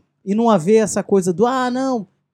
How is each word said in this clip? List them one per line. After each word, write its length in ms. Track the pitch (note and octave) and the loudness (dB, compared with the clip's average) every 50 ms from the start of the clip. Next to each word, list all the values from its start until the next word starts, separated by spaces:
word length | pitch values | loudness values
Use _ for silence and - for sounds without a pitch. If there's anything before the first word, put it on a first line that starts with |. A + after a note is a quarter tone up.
| - _ _ _ _ | -14 _ _ _ _
E 120 | G3 G3 | -4 -2
não 140 | G#3+ A#3 A#3 | 0 2 2
haver 260 | G#3+ F3+ D3+ F3+ A3 A3 A3 | 2 2 2 2 2 2 2
essa 180 | G3 - G#3+ | 0 -2 -6
coisa 300 | F#3 - G3 G3 F3+ F3+ F3 | -2 0 0 0 0 0 0
do, 120 | D#3+ A3 A#3+ | 0 0 0
"Ah, 240 | C4 C4 B3+ B3 | 0 -2 -2 -2
não", 360 | B3 B3+ C4+ C4+ B3+ A#3 F#3 - _ _ _ _ | -2 -2 -2 -2 -4 -4 -6 -10 _ _ _ _